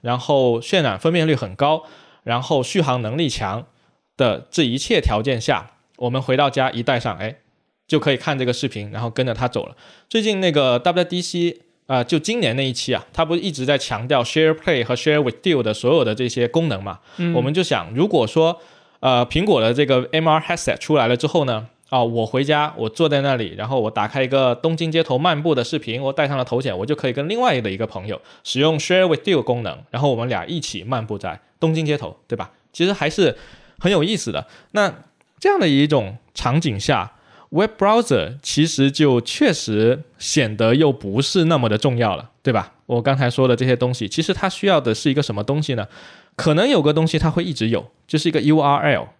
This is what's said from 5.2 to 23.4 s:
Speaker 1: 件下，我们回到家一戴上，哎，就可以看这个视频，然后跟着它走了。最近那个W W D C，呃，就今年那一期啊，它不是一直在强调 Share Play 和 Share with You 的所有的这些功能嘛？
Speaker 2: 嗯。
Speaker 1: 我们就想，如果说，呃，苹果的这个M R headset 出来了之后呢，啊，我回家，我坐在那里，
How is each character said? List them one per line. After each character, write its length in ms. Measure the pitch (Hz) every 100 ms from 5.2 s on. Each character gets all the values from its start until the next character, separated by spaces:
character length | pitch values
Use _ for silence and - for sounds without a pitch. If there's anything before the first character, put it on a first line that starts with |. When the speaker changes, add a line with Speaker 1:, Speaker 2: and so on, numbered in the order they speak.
Speaker 1:
件 200 | 120 120
下， 300 | 135 113 - _ _ _
我 120 | 123
们 120 | 131
回 160 | 123 131
到 120 | 143
家 220 | 139 131
一 120 | 117
戴 160 | 120 123
上， 180 | 123 87
哎， 200 | 107 - _ _ _ _ _
就 120 | 151
可 120 | 151
以 60 | 127
看 220 | - 139
这 40 |
个 80 | 127
视 160 | 120 131
频， 220 | 107 104
然 100 | 104
后 120 | 117
跟 120 | 117 127
着 40 |
它 160 | 110 127
走 200 | 104 -
了。 80 | - - - _
最 100 | 226
近 220 | 214 196
那 100 | 185
个 280 | 147 131 123
W 240 | 180 175
W 0 |
D 180 | 175 180
C， 380 | 175 175 170 165 _ _ -
呃， 180 | 131
就 140 | 120 160
今 220 | 175 233
年 160 | 156 123
那 120 | 135
一 60 |
期 180 | 120 -
啊， 140 | 117 -
它 100 | -
不 120 | 156 170
是 40 |
一 120 | 185
直 120 | 139
在 140 | 131 139
强 300 | - 107 123
调 160 | 131
Share 320 | 117 156 156 156
Play 260 | - 143
和 140 | 113 123
Share 260 | 156 151
with 240 | 127 - 185
You 160 | 147
的 100 | 110
所 220 | 107 123
有 100 | 160
的 120 | 117 107
这 120 | 123
些 200 | 127 120
功 200 | 165 165
能 160 | 98
嘛？ 140 | 98 87 _ -
Speaker 2:
嗯。 140 | 175 165
Speaker 1:
我 60 |
们 120 | 135
就 80 | 160
想， 320 | 175 117 82
如 140 | 117 202
果 180 | 175 107
说， 340 | 160 160 175 - - _ _
呃， 220 | 131 123 123
苹 180 | 151 208
果 160 | 147
的 100 | 110
这 140 | 120 139
个 240 | 127 -
M 160 | 156 165
R 120 | 156
headset 400 | - 175 - -
出 160 | - 156
来 120 | 117
了 80 | 123
之 120 | 151
后 180 | 170 135
呢， 220 | 110 113 _ _
啊， 140 | 131
我 220 | 117 117 110
回 180 | 127
家， 300 | 143 147 151 -
我 140 | 110
坐 180 | - 156
在 140 | 143
那 140 | 139
里， 180 | 127